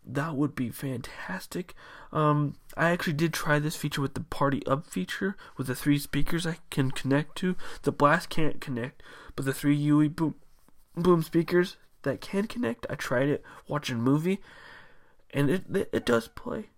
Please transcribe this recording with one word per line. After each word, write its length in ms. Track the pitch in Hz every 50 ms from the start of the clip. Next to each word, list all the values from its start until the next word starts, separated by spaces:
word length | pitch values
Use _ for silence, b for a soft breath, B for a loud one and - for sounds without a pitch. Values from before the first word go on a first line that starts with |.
| _
that 280 | - 123 139 143 165 156
would 180 | 127 147 143 -
be 160 | - 127 117
fantastic. 1040 | 107 - - 139 131 120 131 - - - - - 180 190 - - - 170 185 - - B B B B B B B
Um, 420 | - 156 151 151 147 147 147 143 - - - - -
I 140 | - 151 170
actually 220 | 175 175 - 180
did 220 | 151 143 165 165 160
try 240 | - - - 147 147
this 180 | 147 156 -
feature 240 | - - 151 - -
with 140 | 139 135 -
the 80 | 123
Party 420 | - - - - 143 139 139 107 -
Up 200 | - 135 147 -
feature, 500 | - - 190 180 - - - 196 190 202 B B B B
with 100 | - 131
the 80 | 131 127
three 240 | - - 185 190 175
speakers 480 | - - - 147 139 - - 165 175
I 120 | 165 170 - - -
can 200 | - 151 135 127
connect 460 | - - - 131 135 143 151 - - -
to. 180 | - 180 180 B B B B B
The 100 | - 147
Blast 380 | 143 - 147 143 156 180 - -
can't 300 | - - 156 147 - -
connect, 420 | - - 131 117 113 139 - B B B B B B B B
but 80 | - 139
the 80 | 135
three 240 | 131 - - 143 147
U 240 | 147 147 147 147 151
E 80 | 151 151
boom, 280 | 156 - 165 151 - - - - - _ _ - - - - _ -
boom 260 | 170 170 180 175 165
speakers 540 | 160 - - 170 165 - 180 175 180 185 - _ - _ _ _
that 180 | - 139 127 139
can 260 | - - - 196 202
connect, 400 | 226 - 240 240 113 120 - - -
I 60 | -
tried 340 | - - - 131 123 135 147
it 160 | 143 - B B B B B -
watching 280 | 147 147 147 - 131
a 40 | 117
movie, 400 | 117 131 139 151 160 175 196 196 B B B B B B B B B B B B B B B B - -
and 200 | - 135 143 143
it, 140 | - 185 - - -
it, 160 | 190 - -
it 140 | - - -
does 220 | - 120 117 113 -
play. 420 | _ - - - 76 - 214 - _